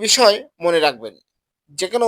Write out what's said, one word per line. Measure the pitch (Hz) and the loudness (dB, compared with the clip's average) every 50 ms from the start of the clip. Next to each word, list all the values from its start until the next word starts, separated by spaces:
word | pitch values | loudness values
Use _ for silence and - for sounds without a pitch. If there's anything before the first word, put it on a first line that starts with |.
| 208 | -4
বিষয় | 214 - - 247 208 202 208 262 - _ - 170 | -2 0 4 4 4 4 2 -4 -14 _ -6 -2
মনে | 175 170 165 | 0 0 2
রাখবেন, | 151 147 131 113 113 107 - _ _ _ _ _ _ _ _ _ _ _ 147 147 | 0 0 -2 -4 -12 -16 -18 _ _ _ _ _ _ _ _ _ _ _ -10 -8
যে | 185 185 214 | -8 -4 -2
কোনো | 240 240 | 0 0